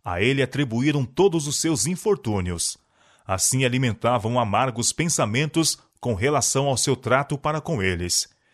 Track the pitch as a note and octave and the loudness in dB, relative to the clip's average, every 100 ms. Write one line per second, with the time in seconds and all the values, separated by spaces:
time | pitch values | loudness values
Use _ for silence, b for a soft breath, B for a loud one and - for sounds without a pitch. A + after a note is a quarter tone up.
0 | - F2 A2+ C#3 C3 C3+ C3+ A2+ C#3+ D3 | -6 0 0 2 0 -2 -2 0 0 0
1 | B2 - G3 E3 D3 - D#3+ D3 E3 F3+ | -2 2 2 2 -2 -2 0 0 -2 -2
2 | G#3+ G3+ A2+ G2+ F2+ E2+ - - b b | 0 0 0 -2 -2 -4 -6 -8 b b
3 | b b b F#2+ - B2+ C3 B2 B2+ G2+ | b b b -2 0 0 0 2 0 0
4 | - B2 A2 B2 A2 G#2 C3 A#2+ A2+ - | 0 0 0 0 2 2 0 0 -4 -2
5 | E3 - A#2 G#2+ D#3 E3 D#3 - b b | -2 0 0 0 0 0 0 -2 b b
6 | B2 G2 B2+ D3 - C3+ C#3 B2+ - C3 | -4 0 2 2 0 0 0 0 0 0
7 | - C3 - C#3+ D3+ D#3 D3+ C#3+ F#2+ F2 | 2 0 0 -4 -2 -4 -2 0 0 0
8 | F2+ - - b b | -2 -2 -4 b b